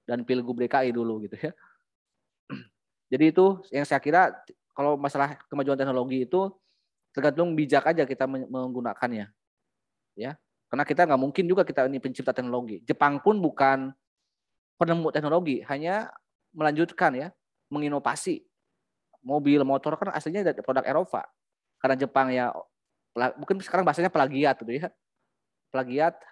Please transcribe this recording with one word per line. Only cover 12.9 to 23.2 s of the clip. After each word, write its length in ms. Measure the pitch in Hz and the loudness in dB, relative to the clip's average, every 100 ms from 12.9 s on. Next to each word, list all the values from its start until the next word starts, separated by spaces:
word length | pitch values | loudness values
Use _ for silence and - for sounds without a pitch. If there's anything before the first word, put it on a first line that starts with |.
| 147 147 143 | 2 2 2
pun 160 | 208 214 | 2 2
bukan 560 | 165 - 135 135 131 - _ _ _ _ _ _ _ - | 0 2 2 2 -2 -12 _ _ _ _ _ _ _ -4
penemu 320 | 165 170 156 151 | 0 0 0 -2
teknologi, 480 | 147 165 165 123 - | 0 0 0 -4 -4
hanya 400 | 139 165 202 - - _ _ _ | -6 -4 -6 -6 -16 _ _ _
melanjutkan, 640 | 165 151 147 170 - 175 127 | -2 0 0 -2 0 0 0
ya, 120 | 165 _ _ _ - | -10 _ _ _ -10
menginovasi. 720 | 147 147 143 139 147 185 165 _ _ _ _ _ _ _ _ | -6 -4 -2 -2 -4 -4 -6 _ _ _ _ _ _ _ _
Mobil, 400 | 123 147 143 143 | -4 0 4 4
motor 320 | 135 139 151 156 | 4 0 -2 -4
kan 160 | 190 | -4
aslinya 400 | 151 156 190 180 | -6 -4 -2 -2
dari 80 | - | -2
produk 240 | - 131 | -2 -2
Eropa. 400 | - 147 147 113 - _ _ _ _ - | 0 0 0 -6 -8 _ _ _ _ -4
Karena 160 | 135 131 | 0 0
Jepang 340 | 135 135 131 127 | 2 2 2 2
ya, 160 | 123 - - _ _ _ _ | -2 -4 -14 _ _ _ _
pela-, 180 | 117 | -2